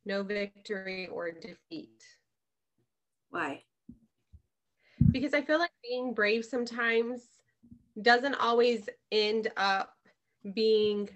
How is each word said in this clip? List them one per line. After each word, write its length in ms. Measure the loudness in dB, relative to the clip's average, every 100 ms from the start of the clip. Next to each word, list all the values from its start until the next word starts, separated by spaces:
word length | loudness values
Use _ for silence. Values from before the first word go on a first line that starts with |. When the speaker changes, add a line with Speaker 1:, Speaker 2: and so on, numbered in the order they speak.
Speaker 1:
"No 180 | -6 -6
victory 840 | -4 -6 -6 _ -8 -8 -6 -8 -8
or 240 | -8 -8
defeat." 720 | -10 -16 -18 _ -14 -14 _ -20 _ _ _ _ _ _ _ _ _ _ _ _
Speaker 2:
Why? 340 | -6 -6 -8 _ _ -20 -20 _ _ _ -20 _ _ _ _ _ 4 4
Speaker 1:
Because 220 | 4 0
I 80 | -2
feel 180 | 0 0
like 120 | -2 _
being 300 | -8 -6 -4
brave 320 | 0 0 0
sometimes 760 | -2 -4 -4 -2 0 2 0 -6 -12 _ _ _ -20 -20 _ 0
doesn't 340 | 4 4 2
always 540 | 0 2 4 4 2 -4 -16 _
end 400 | 0 2 0 -2 0
up 360 | 0 0 -2 _ _ _ _ _ -8
being 560 | 0 4 6 4 0 -4